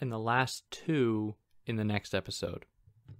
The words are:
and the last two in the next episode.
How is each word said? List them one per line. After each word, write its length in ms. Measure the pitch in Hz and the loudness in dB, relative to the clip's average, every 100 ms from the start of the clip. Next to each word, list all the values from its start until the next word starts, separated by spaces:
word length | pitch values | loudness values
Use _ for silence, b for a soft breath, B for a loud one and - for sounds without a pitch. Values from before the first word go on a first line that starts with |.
and 100 | 131 | -4
the 80 | 113 | -2
last 500 | 113 123 127 - - | 2 2 2 -2 -12
two 640 | - - 156 120 110 107 107 _ - - | -10 0 4 4 4 0 -6 _ -16 -4
in 100 | 113 | -2
the 80 | |
next 320 | 107 104 - 95 | 2 0 0 -4
episode. 500 | - - 92 85 - _ - _ - - | -2 -4 -4 -6 -12 _ -20 _ -20 -2